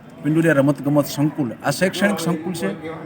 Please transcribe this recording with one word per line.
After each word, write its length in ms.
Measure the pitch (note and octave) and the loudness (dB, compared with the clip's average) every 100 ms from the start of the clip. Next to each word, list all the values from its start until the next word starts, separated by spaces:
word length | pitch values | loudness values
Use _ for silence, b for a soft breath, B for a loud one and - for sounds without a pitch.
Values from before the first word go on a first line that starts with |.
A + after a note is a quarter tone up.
| - - | -20 -6
પિંડુરિયા 320 | D3 D#3+ D#3+ | 0 2 4
રમતગમત 500 | C#3+ C#3 C#3+ C3+ D3 | 4 4 2 2 2
સંકુલ, 460 | C#3 - D3+ - A#2+ A2 | 0 0 0 0 -4 -2
આ 60 | C#3 | -4
શૈક્ષણિક 480 | C#3 F#3 - G3+ G3 | 0 0 2 0 0
સંકુલ 340 | E3 E3 E3+ | -2 -2 -4
છે. 400 | E3+ F#3+ - D#3+ D#3+ | -4 -6 -6 -10 -10